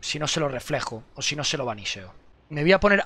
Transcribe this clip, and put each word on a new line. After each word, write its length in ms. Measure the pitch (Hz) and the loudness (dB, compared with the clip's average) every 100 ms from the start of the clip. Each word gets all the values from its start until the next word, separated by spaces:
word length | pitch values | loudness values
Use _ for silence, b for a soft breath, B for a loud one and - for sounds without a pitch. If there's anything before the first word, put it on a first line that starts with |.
Si 180 | - 151 | -8 -4
no 80 | 151 | -2
se 140 | 165 | 0
lo 80 | 147 | 0
reflejo, 540 | 127 - 143 - 113 - - | -2 -4 -4 -4 -8 -12 -6
o 60 | |
si 140 | - 147 | -4 -2
no 100 | 139 | -2
se 120 | 147 | -2
lo 80 | 123 | -4
vanisheo. 480 | 104 98 104 92 - - - _ | -6 -6 -8 -10 -18 -20 -20 _
¿Me 120 | 147 | 0
voy 120 | 156 | 4
a 60 | 185 | 6
poner 220 | 202 202 | 6 6